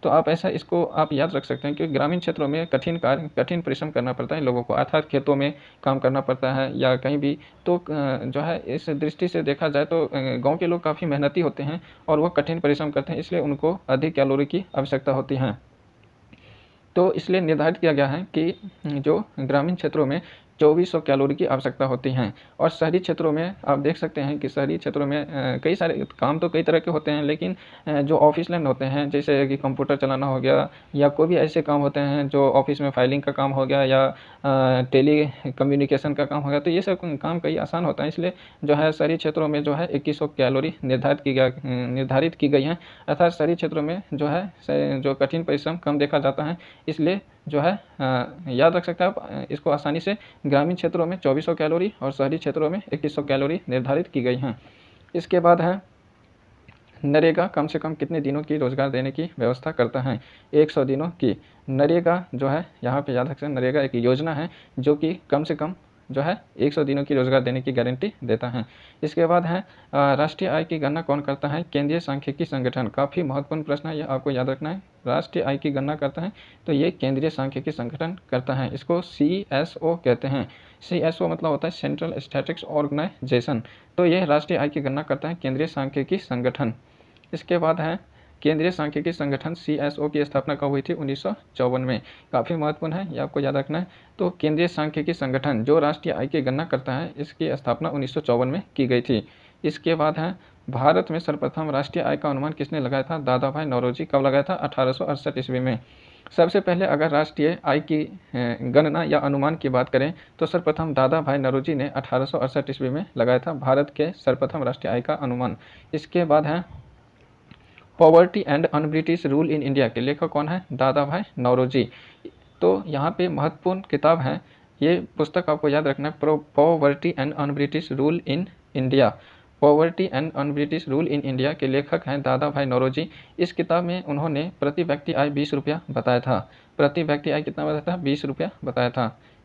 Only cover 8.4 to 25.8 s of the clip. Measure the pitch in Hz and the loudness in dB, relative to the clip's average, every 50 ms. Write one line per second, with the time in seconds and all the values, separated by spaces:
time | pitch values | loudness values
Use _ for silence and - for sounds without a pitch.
8.4 | 147 160 170 - - 85 123 156 - - 151 143 147 151 151 - 185 175 - 165 | -2 -2 -4 -4 -4 -6 -6 -6 -4 -4 -4 -2 -2 -4 -2 -2 -4 -2 -2 -2
9.4 | 160 139 139 - 165 156 143 143 147 147 165 165 151 139 - 143 131 131 123 123 | -2 -2 -2 0 -2 0 0 0 0 2 0 0 0 0 -2 -4 -2 -2 -4 0
10.4 | 123 139 151 170 185 170 170 175 - 160 151 151 - 165 143 143 147 143 143 180 | 0 0 0 0 0 0 -2 0 0 -2 -2 -2 -2 -2 -2 0 0 0 0 0
11.4 | 170 147 - - 139 143 151 175 - - - - - - 156 151 156 175 170 151 | 0 0 -2 -2 -6 -6 -6 -6 -10 -14 -20 -16 -2 0 2 2 2 2 2 0
12.4 | 147 - 165 170 - 143 143 147 160 151 147 139 139 - 165 - 160 - 180 170 | 0 0 -4 -2 2 0 0 2 0 -2 -2 -2 -2 -2 -6 -8 -6 -4 -2 -2
13.4 | - 147 143 131 - 156 180 190 _ - 135 131 156 160 156 - 139 135 135 139 | -2 -2 -2 0 0 -2 -2 -2 _ -2 0 0 0 0 2 2 2 2 2 0
14.4 | 143 139 - 175 190 - - - 135 131 - 131 131 - 135 135 131 131 139 131 | 0 0 -2 -4 -4 -4 -4 -4 -2 0 -2 -2 0 0 -2 -2 -2 -2 -2 -2
15.4 | 131 123 101 - - _ _ _ _ _ _ _ _ _ _ _ _ _ - _ | 0 -2 -2 -6 -10 _ _ _ _ _ _ _ _ _ _ _ _ _ -20 _
16.4 | _ - - - - _ _ _ _ _ _ 180 180 185 - - - - 180 190 | _ -20 -20 -20 -20 _ _ _ _ _ _ 4 4 4 2 0 -2 0 0 2
17.4 | 180 156 160 143 147 160 180 - - 165 151 143 143 139 135 160 190 - - 156 | 2 2 2 2 2 0 2 2 2 2 4 4 2 2 0 -4 -6 -4 -2 -2
18.4 | 160 165 - - - 190 - _ - 151 147 139 135 147 156 190 214 - _ - | 0 0 -2 -6 -12 -20 -20 _ -8 -6 -6 -2 0 2 2 2 0 -6 _ -8
19.4 | 135 127 139 143 139 170 180 175 - 151 - 160 147 131 139 - - - - - | -4 0 0 2 2 0 -2 -2 -4 -4 0 0 0 0 0 -4 -4 -8 -20 -20
20.4 | _ _ _ _ 156 151 151 165 180 180 - 165 151 - 139 135 139 139 139 - | _ _ _ _ 4 6 6 6 2 2 0 -2 0 2 2 2 2 2 2 0
21.4 | 185 143 135 131 123 131 123 - 135 135 127 127 131 139 127 131 120 101 110 - | 0 0 0 0 -2 -4 -2 -2 -2 0 0 -2 -2 -2 0 0 -2 -2 -4 -10
22.4 | - - _ _ - 160 - - 160 160 151 185 180 - 160 - 170 160 147 156 | -20 -20 _ _ 0 0 2 2 0 2 2 0 0 0 -2 0 0 0 0 0
23.4 | 165 180 196 - - - 139 139 143 147 165 - - 156 - 151 139 139 147 147 | -2 -4 -6 -2 2 2 2 4 2 0 0 0 -4 -6 -4 -4 -4 -2 -4 -4
24.4 | - 131 - - 139 143 - - - 147 - 151 143 139 143 147 143 147 160 139 | -4 -4 -2 -2 -2 0 -2 -2 -4 -4 -2 -2 -2 0 0 -2 -4 -4 -6 -4
25.4 | 131 131 127 127 - 156 170 196 | -2 -2 -2 0 0 0 0 2